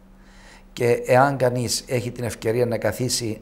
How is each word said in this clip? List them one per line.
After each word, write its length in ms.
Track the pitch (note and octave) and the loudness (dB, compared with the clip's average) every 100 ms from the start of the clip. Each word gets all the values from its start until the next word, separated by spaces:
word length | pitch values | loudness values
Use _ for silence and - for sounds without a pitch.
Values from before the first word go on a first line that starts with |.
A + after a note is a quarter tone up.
| - - - - - - - | -20 -20 -20 -20 -20 -20 -18
Και 300 | - A#2+ A#2 - | -2 0 2 4
εάν 320 | B2+ C#3 C3+ | 4 4 4
κανείς 460 | B2 B2 A2 - - | 0 0 -2 -4 -4
έχει 240 | B2 A2+ | -4 -4
την 120 | - | -6
ευκαιρία 420 | A#2 - A2+ A#2 A#2+ | -8 -4 -2 0 0
να 120 | A2 | 0
καθίσει 640 | G#2+ G#2 B2+ - A2+ A2 | -2 -2 -2 -2 -4 -8